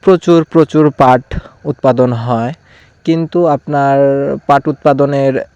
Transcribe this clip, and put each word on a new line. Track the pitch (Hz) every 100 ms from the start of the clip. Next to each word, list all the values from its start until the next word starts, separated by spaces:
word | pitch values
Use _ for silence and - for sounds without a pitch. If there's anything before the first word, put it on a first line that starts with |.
প্রচুর, | - 180 - 170
প্রচুর | 156 165 151 160 151
পাট | - 131 127 - - - _
উৎপাদন | - 139 135 123 127
হয়, | 117 117 117 117 160 _ _ _ _
কিন্তু | - 165 160 175 170
আপনার | 143 - 147 139 139 139 139 139 139 -
পাট | 139 151
উৎপাদনের | 139 151 135 143 139 139 131 -